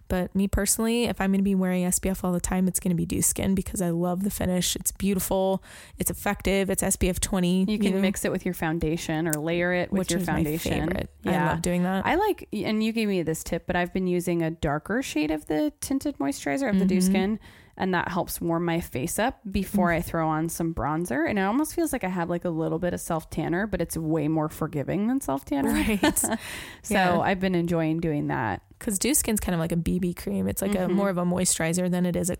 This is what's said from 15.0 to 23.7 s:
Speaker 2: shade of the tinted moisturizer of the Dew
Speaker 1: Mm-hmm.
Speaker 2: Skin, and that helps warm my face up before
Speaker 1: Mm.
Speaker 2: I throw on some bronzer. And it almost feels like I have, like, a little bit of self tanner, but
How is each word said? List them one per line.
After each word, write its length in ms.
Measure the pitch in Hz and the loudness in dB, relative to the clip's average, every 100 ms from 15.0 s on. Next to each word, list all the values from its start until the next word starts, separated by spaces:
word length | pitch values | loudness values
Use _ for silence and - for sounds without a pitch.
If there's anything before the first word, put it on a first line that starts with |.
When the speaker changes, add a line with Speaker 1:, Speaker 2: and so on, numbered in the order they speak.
Speaker 2:
shade 300 | 269 311 302 | -2 -2 0
of 160 | 311 - | -2 -2
the 260 | 311 302 - | 0 0 -2
tinted 380 | - 269 302 277 | -4 -2 -2 -4
moisturizer 500 | 277 277 - 277 277 | -4 -2 -2 -2 0
of 120 | 190 | 2
the 60 | 190 | 4
Dew 100 | 185 | 4
Speaker 1:
Mm-hmm. 80 | 185 | 4
Speaker 2:
Skin, 260 | 190 190 214 - - - - | 2 2 -2 -8 -20 -16 -6
and 180 | 185 | -2
that 140 | 180 - | 0 0
helps 320 | 175 - - | -2 -4 -4
warm 240 | 170 165 | -2 0
my 160 | 170 170 | 0 -2
face 360 | 175 - 143 - | -2 -4 -4 -2
up 220 | 226 - 214 | -2 -2 -6
before 420 | 196 190 202 175 | -4 -2 2 2
Speaker 1:
Mm. 60 | 165 | 2
Speaker 2:
I 20 | |
throw 260 | 170 170 160 | 0 0 0
on 200 | 156 165 | 0 -2
some 260 | - 165 | -2 -4
bronzer. 500 | 165 123 156 175 254 320 | -2 -2 -2 -2 0 0
And 80 | 214 | 0
it 40 | |
almost 300 | 190 240 311 | 2 0 0
feels 200 | - 320 | 0 -2
like 100 | 254 | -2
I 60 | 185 | -2
have, 200 | 185 170 | -2 -2
like, 160 | 175 | -2
a 60 | 180 | -2
little 300 | 160 160 160 | -2 -2 0
bit 120 | 175 | -2
of 60 | 175 | -4
self 300 | - 160 - | -4 -4 -4
tanner, 380 | - 151 170 | -4 -2 -2
but 120 | 214 | 0